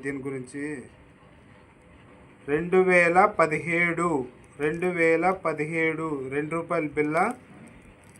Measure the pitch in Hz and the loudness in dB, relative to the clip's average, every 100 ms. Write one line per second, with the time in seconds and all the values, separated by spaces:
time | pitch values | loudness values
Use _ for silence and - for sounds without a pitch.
0 | 135 139 135 135 123 143 151 139 107 - | -6 -6 -8 -8 -10 -10 -10 -10 -14 -20
1 | - - - - - - - - - - | -20 -20 -20 -20 -20 -20 -20 -20 -20 -20
2 | - - - - 139 156 175 185 185 180 | -20 -20 -20 -14 -4 -2 2 4 6 6
3 | 170 185 208 185 160 156 151 170 175 165 | 6 6 4 4 2 0 -2 0 0 0
4 | 170 143 123 - - - 151 165 180 170 | 0 -2 -4 -12 -18 -4 -4 -2 -2 2
5 | 165 165 180 - 160 147 151 165 160 160 | 2 4 2 0 -4 -4 -4 -2 -2 -2
6 | 160 139 131 143 151 165 160 170 151 143 | -4 -6 -6 -4 -4 -4 -4 -4 -2 -2
7 | 151 160 214 254 - - - - - - | 0 0 -2 -4 -14 -20 -20 -20 -20 -20
8 | - | -20